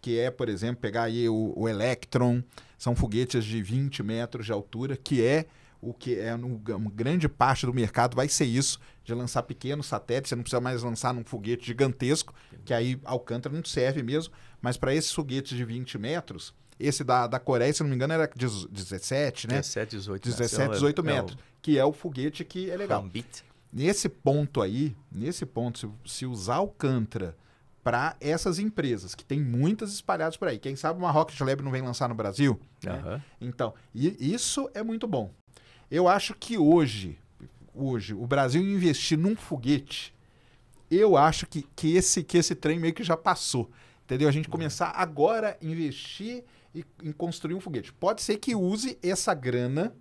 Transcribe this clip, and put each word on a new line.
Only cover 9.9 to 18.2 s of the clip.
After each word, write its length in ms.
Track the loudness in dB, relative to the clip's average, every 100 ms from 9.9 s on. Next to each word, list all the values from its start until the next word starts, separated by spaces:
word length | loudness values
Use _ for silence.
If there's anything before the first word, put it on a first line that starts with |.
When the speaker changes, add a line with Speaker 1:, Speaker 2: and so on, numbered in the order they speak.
| -6 -2 -2 0
Speaker 1:
você 60 | -6
não 60 |
precisa 180 | -2 -2
mais 220 | 0 -2
lançar 300 | -4 -2 -2
num 120 | -2
foguete 420 | -6 -8 -4 -4 -4
gigantesco, 680 | 2 2 2 2 2 0 -12 -20 -20
que 80 | -2
aí 260 | 0 0 -2
Alcântara 500 | -4 -6 -4 -6 -6
não 80 | -8
serve 400 | -4 0 0 0
mesmo, 300 | -2 -2 -4 -14 -20 -6
mas 160 | -4 -2
pra 160 | 0
esses 180 | 2 0
foguetes 440 | -2 -2 -4 -4 -6
de 60 |
vinte 360 | -4 -6 -8 -6
metros, 560 | -4 -6 -6 -14 -14 -18 _ -4
esse 240 | -2 -2
da, 220 | 2 4 4
da 120 | -2
Coreia, 340 | 2 4 4
se 100 | 2
não 80 | 0
me 60 | 0
engano, 180 | 0
era 120 | 2